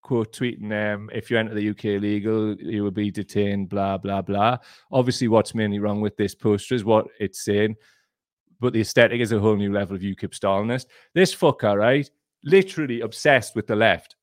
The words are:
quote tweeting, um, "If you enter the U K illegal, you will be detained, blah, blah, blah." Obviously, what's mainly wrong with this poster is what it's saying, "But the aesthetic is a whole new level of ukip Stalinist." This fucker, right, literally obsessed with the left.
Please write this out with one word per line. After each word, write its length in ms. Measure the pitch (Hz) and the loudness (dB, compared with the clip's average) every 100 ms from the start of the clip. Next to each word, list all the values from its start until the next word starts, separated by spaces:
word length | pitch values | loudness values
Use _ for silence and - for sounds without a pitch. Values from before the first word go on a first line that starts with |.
quote 320 | - 120 110 | -2 -2 -2
tweeting, 360 | - 123 - 104 107 104 | -4 -6 -6 -6 -4 -4
um, 140 | 104 107 | -4 -8
"If 160 | 113 - | -12 -2
you 80 | 117 | -2
enter 160 | 110 | 0
the 80 | 107 | -2
U 120 | 107 | -4
K 200 | 104 110 | -4 -4
illegal, 680 | 101 104 104 104 110 107 104 | -2 -2 -2 -2 -2 -2 -6
you 240 | - 110 | -6 -4
will 60 | 101 | -4
be 200 | 95 104 | -2 -4
detained, 600 | 101 98 104 101 101 95 | -4 -6 -2 0 -2 -4
blah, 260 | 101 98 98 | -4 -2 -4
blah, 240 | 98 98 | -4 -6
blah." 380 | 95 101 110 123 - - _ | -4 0 0 0 -10 -20 _
Obviously, 360 | 135 123 120 120 | 0 0 0 4
what's 260 | 110 104 | 4 2
mainly 240 | 113 107 101 | -2 -2 -2
wrong 240 | 104 104 | -2 -2
with 160 | 107 - | -4 -2
this 160 | 101 | -4
poster 400 | - 110 104 - | -2 0 0 -2
is 100 | 127 | -4
what 240 | 104 107 - _ | 2 2 2 _
it's 240 | 101 - | -8 -6
saying, 340 | - 101 107 107 _ _ _ _ _ _ _ _ | -2 0 0 -2 _ _ _ _ _ _ _ _
"But 120 | 123 | -2
the 80 | 113 | -2
aesthetic 400 | 107 - 117 120 | 0 4 4 2
is 100 | 113 | 0
a 80 | 110 | 2
whole 160 | 107 | 2
new 180 | 104 101 | 2 0
level 220 | 101 98 | -2 -4
of 80 | 95 | -6
ukip 320 | 98 95 95 | -6 -8 -10
Stalinist." 520 | - 98 98 110 123 - _ _ | -4 0 0 0 -4 -8 _ _
This 180 | 165 185 | 2 2
fucker, 460 | - 165 - 110 101 | 4 0 2 2 4
right, 320 | 110 139 139 _ _ _ | 4 2 -2 _ _ _
literally 600 | 143 190 190 170 147 117 | 4 4 4 -4 -4 -4
obsessed 520 | 113 - 151 135 - | -6 0 4 4 2
with 140 | 113 - | -6 -2
the 80 | 107 | 4
left. 400 | 110 85 - _ | 4 4 -4 _